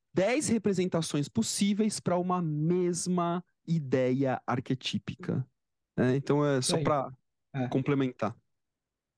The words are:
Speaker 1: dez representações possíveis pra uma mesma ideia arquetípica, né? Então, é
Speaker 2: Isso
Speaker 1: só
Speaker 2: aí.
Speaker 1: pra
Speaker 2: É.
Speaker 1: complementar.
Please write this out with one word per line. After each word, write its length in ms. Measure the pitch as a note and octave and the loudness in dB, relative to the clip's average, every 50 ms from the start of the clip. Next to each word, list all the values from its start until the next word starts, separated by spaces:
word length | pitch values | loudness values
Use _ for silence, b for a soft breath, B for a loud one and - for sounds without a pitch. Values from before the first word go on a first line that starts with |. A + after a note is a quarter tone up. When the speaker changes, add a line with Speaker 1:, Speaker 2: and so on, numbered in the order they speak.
| _ _ - | _ _ -2
Speaker 1:
dez 340 | F3 F#3+ A3 B3+ D4+ B3+ - | 0 2 2 2 0 0 0
representações 800 | A3+ A3 - G#3 F#3+ F#3 F3+ F#3 - E3 D#3+ - - D3 C#3+ - | 0 0 0 0 0 0 0 0 0 -2 -2 0 -2 -2 -2 -2
possíveis 720 | - A3 G#3+ - - - G3+ G3+ G#3 G3 G#3+ G#3+ - - | -2 -2 -2 0 0 2 2 2 2 2 2 0 0 -2
pra 180 | - F3+ F3 F3+ | -2 0 0 0
uma 240 | F3+ F3+ F3+ F3+ | 0 0 0 0
mesma 1000 | F3 D#3 D3+ D3 D#3 E3 F3 F#3 F3+ F3 F3+ E3+ - F3+ F3+ F3 E3+ E3+ F3 F3+ - _ _ _ - | 0 -2 0 0 2 2 2 2 2 0 0 -2 -2 0 0 0 0 0 0 -2 -4 _ _ _ -4
ideia 720 | - E3 E3 C#3+ B2+ C#3 C3 B2+ B2+ B2+ C3+ C#3 C3 B2 - - | -2 -2 -2 0 0 0 2 2 2 2 2 2 0 0 -2 -2
arquetípica, 1000 | - A#2+ B2+ - - C3 - - - - G#2 - - - - - - A2+ C3 B2+ - _ _ _ _ _ _ _ _ - - | -4 -4 -2 -2 -2 -4 -4 -4 -4 -6 -6 -6 -6 -10 -8 -6 -4 -4 -4 -4 -6 _ _ _ _ _ _ _ _ -2 0
né? 180 | A#2 B2+ B2+ | 2 2 2
Então, 280 | C#3 C#3 - C#3+ D3 D3 | 0 0 0 2 2 2
é 140 | D3 C#3 B2+ | 2 2 0
Speaker 2:
Isso 120 | B2+ - | 0 0
Speaker 1:
só 40 | F3+ | 0
Speaker 2:
aí. 80 | E3 C#3+ | 0 2
Speaker 1:
pra 280 | D#3 D3+ C#3 B2 B2+ C3 - _ _ _ _ _ _ - | 2 0 0 -2 -4 -8 -16 _ _ _ _ _ _ -6
Speaker 2:
É. 140 | C3+ B2+ - | -6 -4 -2
Speaker 1:
complementar. 640 | - C3 C3 D3 C#3+ C3+ C3+ B2+ - - A2+ G2+ A2 - _ _ _ _ _ _ _ _ _ _ _ _ _ _ _ | -2 -2 0 0 0 2 0 -2 -2 -4 -6 -6 -6 -8 _ _ _ _ _ _ _ _ _ _ _ _ _ _ _